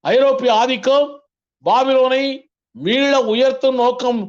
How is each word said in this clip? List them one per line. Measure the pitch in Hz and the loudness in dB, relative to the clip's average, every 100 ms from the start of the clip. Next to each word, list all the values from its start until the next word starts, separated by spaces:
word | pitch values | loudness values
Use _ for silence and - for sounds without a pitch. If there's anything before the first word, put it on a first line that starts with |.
| 156 | 0
ஐரோப்பிய | 240 269 262 247 | 2 2 0 0
ஆதிக்கம் | 220 247 254 247 277 294 285 _ _ _ _ 147 | 2 0 -2 0 0 0 -6 _ _ _ _ -2
பாபிலோனை | 233 262 262 254 262 269 269 _ _ _ 113 | 0 2 2 2 0 -2 -8 _ _ _ -8
மீள | 151 247 277 277 226 | -4 0 0 0 0
உயர்த்தும் | 226 262 262 269 254 | 0 0 0 -2 0
நோக்கம் | 240 254 247 233 | 0 0 -4 -4